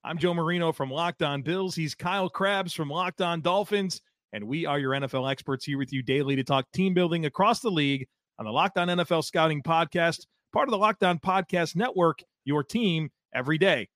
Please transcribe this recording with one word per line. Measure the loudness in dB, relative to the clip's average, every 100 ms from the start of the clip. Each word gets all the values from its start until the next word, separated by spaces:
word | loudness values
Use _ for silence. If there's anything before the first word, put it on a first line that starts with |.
I'm | -8 -2
Joe | 0
Marino | 0 0 0 0
from | -2 -4
Locked | -2 -4 -2
On | -2 -2
Bills. | -2 -2 -2
He's | -4 -6 -4
Kyle | -4 -2 -2
Crabbs | -2 0 0 -2
from | -4 -4
Locked | -2 -4 -2
On | -2 0
Dolphins. | 2 2 2 0 -2 -6 _ _ _
And | -10
we | -6 -4 -2
are | -2
your | 0
N | -2 -2
F |
L | -2 -2
experts | -4 -4 -6
here | -4 -4
with | -2
you | -4
daily | 0 0 2 -2
to |
talk | 2 0 0
team | -2 0
building | 2 2 0 -4
across | 2 2 2
the | 0
league | 2 2 0 -4 _ _ -12
on |
the | -4
Locked | 0 0 0
On | 0
N | 0
F | 0
L | 0
Scouting | 0 0 2 0
podcast, | 0 0 2 2 0 0 -12 _ _
part | -2 0
of |
the | 2
Locked | 2 2 2
On | 2
Podcast | 0 0 0 0 0 0
Network, | -2 4 4 2 -10 _
your | -2 -2
team | 0 0 0 0 -4 _ _
every | -6 0 2
day. | 4 2 -2